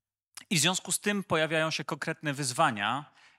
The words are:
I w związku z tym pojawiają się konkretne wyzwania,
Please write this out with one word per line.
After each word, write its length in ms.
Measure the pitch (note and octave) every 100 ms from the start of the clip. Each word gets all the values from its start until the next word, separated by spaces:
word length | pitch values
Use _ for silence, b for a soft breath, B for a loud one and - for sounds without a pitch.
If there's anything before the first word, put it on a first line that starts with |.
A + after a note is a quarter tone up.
| _ _ _ - -
I 60 | E3+
w 40 |
związku 320 | D#3+ F#3 -
z 80 | -
tym 240 | G#3 G3+
pojawiają 460 | F3+ E3 D#3 D#3+ D#3+
się 140 | D3+
konkretne 480 | D#3 D3+ - D#3 D3+
wyzwania, 800 | C#3 C3+ B2 D#3 G#2+ G#2 C3 D3 B B